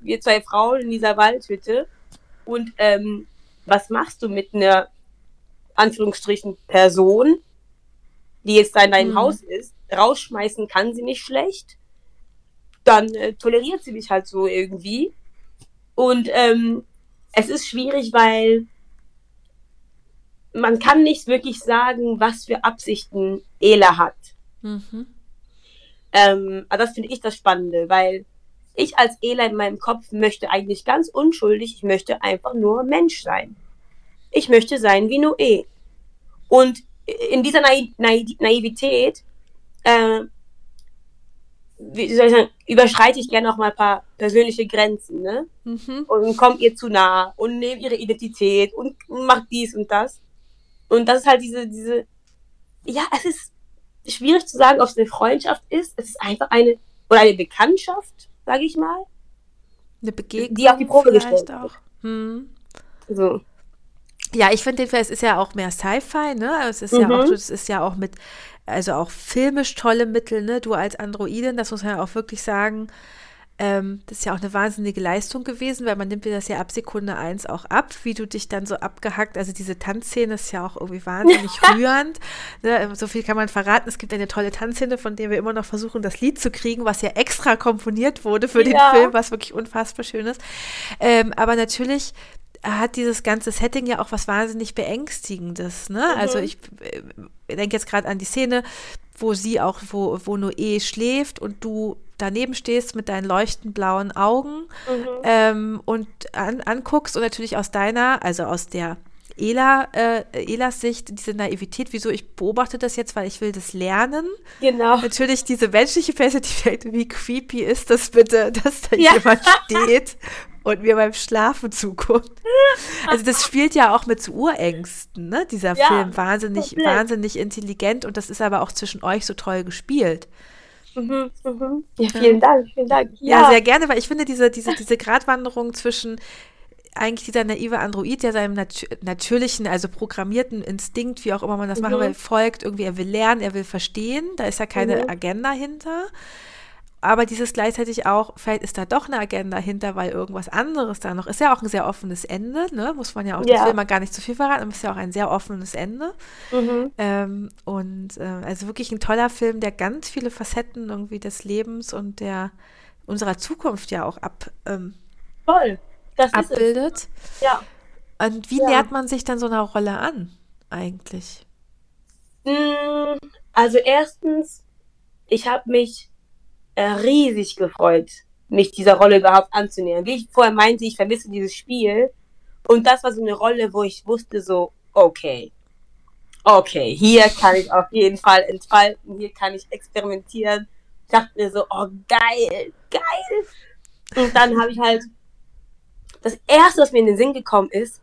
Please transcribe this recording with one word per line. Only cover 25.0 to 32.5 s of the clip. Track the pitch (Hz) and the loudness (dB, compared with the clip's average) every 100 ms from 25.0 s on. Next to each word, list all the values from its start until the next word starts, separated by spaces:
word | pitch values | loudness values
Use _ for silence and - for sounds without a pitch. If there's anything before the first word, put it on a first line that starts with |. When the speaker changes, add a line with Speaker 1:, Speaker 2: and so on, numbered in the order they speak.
| 254 - - - - _ _ - _ - _ | -16 -20 -20 -20 -20 _ _ -20 _ -20 _
Speaker 1:
Ähm, | 202 202 196 196 190 - | 6 6 6 -2 -8 -6
aber | 202 | -2
das | 233 | -2
finde | 233 220 | -4 -10
ich | 247 | -8
das | 220 214 | -8 0
Spannende, | 202 180 175 170 170 | 2 2 0 -2 2
weil | 190 185 190 - _ _ _ _ - | 2 2 -2 -10 _ _ _ _ -4
ich | - - | -2 2
als | 240 233 | 2 2
Ela | 233 247 233 | -4 0 0
in | 208 | 0
meinem | 208 202 | -4 -4
Kopf | - 233 - | -4 -6 -6
möchte | 214 214 208 - | 0 0 0 -2
eigentlich | 196 196 202 - | -2 -2 -6 0
ganz | 302 330 | 0 0
unschuldig, | - 302 330 208 214 226 - | 2 2 2 0 0 -2 -8
ich | |
möchte | 202 190 - - | -2 -2 -2 -4
einfach | 202 190 254 | -2 -2 -4